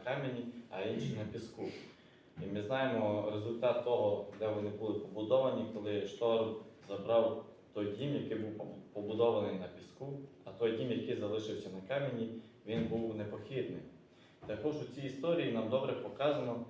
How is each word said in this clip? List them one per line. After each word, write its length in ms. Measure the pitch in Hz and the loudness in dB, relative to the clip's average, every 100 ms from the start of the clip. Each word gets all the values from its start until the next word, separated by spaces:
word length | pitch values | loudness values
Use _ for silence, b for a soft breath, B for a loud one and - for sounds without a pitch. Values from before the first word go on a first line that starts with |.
камені, 420 | 123 143 135 123 117 - - | -2 -2 -2 -4 -6 -10 -10
а 120 | 95 | -4
інший 360 | 104 113 - 107 | -2 0 -2 -2
на 60 | 107 | -4
піску. 320 | - - - 98 - - - B B B - | -6 -10 -6 -6 -6 -14 -18 B B B -10
І 100 | 95 | -4
ми 80 | 104 | -2
знаємо 680 | 104 131 131 113 107 104 104 | 0 2 2 4 2 2 0
результат 500 | 104 110 117 123 117 | 0 -2 2 4 4
того, 420 | 120 113 104 101 - - | 4 6 6 4 0 -2
де 80 | 107 | 0
вони 220 | 104 104 | 2 0
були 240 | 107 110 | -2 0
побудовані, 720 | 101 - 101 110 131 131 117 - | 0 -2 -4 4 6 6 2 -2
коли 340 | 110 101 104 98 | -4 -2 0 -2
шторм 480 | - 117 113 110 - - - - | 0 4 4 4 -2 -8 -18 -8
забрав 580 | 98 101 117 113 - - - - | -6 4 6 6 2 -6 -16 -8
той 120 | 107 104 107 | -4 -2 0
дім, 180 | 143 143 | 0 0
який 220 | - 110 | -2 -2
був 300 | 107 104 95 - - | -2 -4 -8 -10 -10
побудований 640 | 104 104 107 117 107 98 95 | -6 -4 4 4 6 2 -2
на 80 | 90 | -6
піску, 400 | - - - 139 139 - - - | -10 -18 -12 -8 -8 -10 -14 -14
а 40 | |
той 260 | 98 117 110 | 0 0 2
дім, 140 | 127 | 0
який 240 | - - 110 | 0 0 -2
залишився 540 | 104 110 107 98 95 | 0 -2 -2 -6 -6
на 260 | 92 92 139 | -10 -4 -2
камені, 340 | 139 120 113 - B B 101 | 0 -2 -4 -6 B B -4
він 160 | 113 | -2
був 320 | 113 113 113 104 | 0 0 0 -2
непохитним. 640 | 101 107 - 131 - - - - - B B B - | -4 -6 -4 -4 -2 -6 -10 -18 -20 B B B -8
Також 280 | 104 143 147 | -2 -2 -2
у 200 | 123 139 | -6 -6
цій 120 | 135 | -6
історії 440 | - 170 170 143 | -2 2 2 2
нам 180 | 113 113 | 0 2
добре 240 | 131 - | 2 2
показано 720 | - - - 143 135 123 117 117 | -2 -4 0 2 4 2 -2 -6